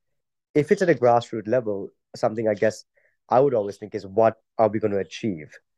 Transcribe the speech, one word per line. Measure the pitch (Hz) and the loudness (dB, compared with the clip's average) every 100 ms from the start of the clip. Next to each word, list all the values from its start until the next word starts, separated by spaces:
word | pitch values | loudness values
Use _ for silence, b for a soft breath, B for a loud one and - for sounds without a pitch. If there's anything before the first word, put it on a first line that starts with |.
| _ _ _ _ _ | _ _ _ _ _
If | 151 147 | -2 0
it's | 196 | 2
at | 180 | 2
a | |
grassroots | 131 120 120 - 113 101 | 2 4 2 0 -10 -2
level, | 127 110 98 - _ _ - | -2 -2 -6 -8 _ _ -4
something | 117 110 110 | -4 -2 -2
I | |
guess | 104 107 - - _ _ _ - | 0 0 -2 -14 _ _ _ 0
I | 117 | 2
would | 143 | 4
always | 120 101 - | 0 -4 -8
think | 104 | -10
is, | 107 95 | -10 -6
what | 98 110 - _ - | 2 2 2 _ 0
are | 110 | 0
we | 107 | 0
gonna | 104 101 | -2 -4
achieve? | 92 - 113 82 76 - _ | -6 -6 -6 -6 -10 -20 _